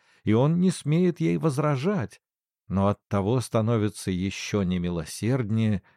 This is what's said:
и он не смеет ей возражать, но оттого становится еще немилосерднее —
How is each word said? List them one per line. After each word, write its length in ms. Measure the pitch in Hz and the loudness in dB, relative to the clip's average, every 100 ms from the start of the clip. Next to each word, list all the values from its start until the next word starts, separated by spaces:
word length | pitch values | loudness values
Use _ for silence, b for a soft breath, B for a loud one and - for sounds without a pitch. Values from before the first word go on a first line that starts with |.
| b b | b b
и 100 | 95 | 0
он 260 | 110 143 170 | 2 4 4
не 100 | 185 | 2
смеет 500 | - 143 160 180 175 | 0 0 2 2 0
ей 180 | 165 170 | 0 0
возражать, 800 | 156 131 151 135 160 202 107 - _ _ _ _ - | 0 0 0 0 0 -2 -4 -10 _ _ _ _ -6
но 200 | 92 98 | 0 0
оттого 520 | 101 _ 101 98 127 | 0 _ -2 0 0
становится 720 | - 117 110 117 104 - - | 0 0 0 2 0 -2 -4
еще 520 | 90 95 - - 104 | -2 -2 -4 -4 -2
немилосерднее — 1200 | 90 90 87 85 78 - 107 135 104 110 110 101 b | 0 0 -2 -4 -6 -6 -2 -2 0 0 0 0 b